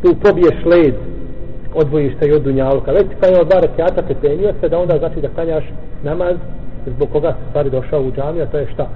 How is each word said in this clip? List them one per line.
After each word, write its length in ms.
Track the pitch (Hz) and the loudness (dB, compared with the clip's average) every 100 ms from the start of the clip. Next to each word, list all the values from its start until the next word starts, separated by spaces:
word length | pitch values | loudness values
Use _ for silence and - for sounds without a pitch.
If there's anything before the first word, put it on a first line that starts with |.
Tu 120 | 180 165 | 2 4
pobiješ 420 | 202 175 170 - | 2 4 4 4
led, 300 | 165 175 151 110 - - - - - - - | 2 4 4 0 -6 -8 -8 -8 -6 -6 -6
odvojiš 380 | 165 147 151 139 123 | -2 0 0 0 0
se 100 | 147 | 2
i 40 | |
od 100 | 151 | 2
dunjalka. 500 | 135 135 131 139 - | 2 0 2 0 2
Već 160 | 165 196 | 0 0
si 60 | - | 2
klanjao 240 | 185 185 | 4 6
dva 160 | 160 185 | 6 4
rekiata, 420 | 156 - 170 175 | 4 2 0 0
pripremio 520 | - 131 143 151 202 185 | -2 -2 0 0 0 0
se 80 | 165 | 0
da 100 | 165 | 0
onda 200 | 175 156 | 2 0
znači 220 | 156 156 | 0 -2
da 80 | 139 | -4
klanjaš 360 | - 165 156 - - - - | -4 -2 -2 -4 -8 -8 -6
namaz 340 | 143 165 175 180 - - - - 139 | -4 -2 -2 -2 -4 -6 -6 -6 -6
zbog 220 | 123 143 | -4 -2
koga 200 | 147 160 | 0 0
si 160 | - - | -2 -4
stvari 220 | 147 139 | -2 0
došao 300 | 127 123 147 | -2 -2 -2
u 120 | 131 | -2
džamiju, 300 | 127 143 170 | -2 -4 -2
a 40 | 143 | -2
to 120 | 151 | -2
je 80 | 139 | -4
šta? 160 | - 135 | -4 -6